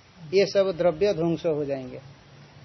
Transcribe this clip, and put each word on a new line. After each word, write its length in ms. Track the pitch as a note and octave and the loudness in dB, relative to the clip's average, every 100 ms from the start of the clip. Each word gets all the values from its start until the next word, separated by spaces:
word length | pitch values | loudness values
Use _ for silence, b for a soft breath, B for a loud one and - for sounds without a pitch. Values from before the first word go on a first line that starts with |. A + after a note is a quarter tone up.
| - - D#3 | -20 -20 -2
ये 120 | F#3+ F3+ | 2 2
सब 260 | G3 F#3+ E3 | 2 0 2
द्रव्य 380 | E3+ D#3 G#3 | 0 2 0
ध्वंस 320 | D#3+ E3+ D#3+ E3+ | 2 0 0 0
हो 180 | D3 | -2
जाएंगे, 360 | C#3 C3+ B2+ C3 - - - - - - | -2 -6 -8 -14 -18 -20 -20 -20 -20 -20